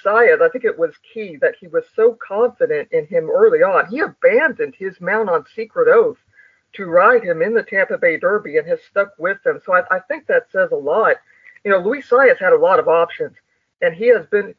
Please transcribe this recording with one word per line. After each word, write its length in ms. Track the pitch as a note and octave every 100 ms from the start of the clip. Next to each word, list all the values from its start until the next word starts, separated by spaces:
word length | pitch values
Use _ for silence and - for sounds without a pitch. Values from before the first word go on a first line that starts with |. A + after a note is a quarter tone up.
Saez, 380 | G3 A3+ A#3+ A#3
I 80 | E3
think 140 | B3+
it 160 | A3 D#3
was 160 | E3 - _
key 240 | A3 G3 C#3+
that 140 | E3+ -
he 80 | F3
was 160 | E3 - -
so 180 | A3+
confident 800 | A3+ - G3+ A#3+ A#3 D#3+ D3+ -
in 140 | E3 D3+
him 240 | E3+ D#3+
early 320 | F3+ A3 D#3
on. 240 | F#3+ E3 E3+
He 140 | C4+
abandoned 760 | - - B4+ A#3 D#4 G#3+ C#3+ -
his 240 | F#3+ F3
mount 300 | F3 A3 G3+
on 160 | D#3+ -
Secret 340 | A3 A3 F3 D#3
Oath 300 | G#3+ E3 - _ _ _ _ _
to 120 | - F3+
ride 380 | F3 A3+ A#3+
him 180 | F3+ D#3+
in 120 | G3
the 100 | A3+
Tampa 340 | - G3 F3+ -
Bay 200 | E3+ D#3
Derby 400 | F3 G#3 D3 D3+
and 100 | D#3+
has 120 | E3
stuck 300 | _ G3+ G3+ -
with 200 | F3 G3+ E3
him. 140 | C#3 -
So 80 |
I, 100 | F3+ F3
I 100 | F#3
think 280 | - D#4 -
that 240 | E3+ -
says 200 | F#3+ E3+
a 40 | D3+
lot. 400 | C#3+ G3+ F#3 - _ _ _ _
You 80 | G#3
know, 80 | F#3+
Luis 280 | F#3+ C#4 -
Saez 300 | B3 B3+ -
had 160 | F#3
a 40 | D#3
lot 200 | E3+ F3
of 100 | D#3
options, 480 | E3 E3+ - D3 - _ _ _ _
and 140 | F3 E3
he 120 | A#3+
has 180 | G#3+ D#3
been, 260 | G#3 F#3+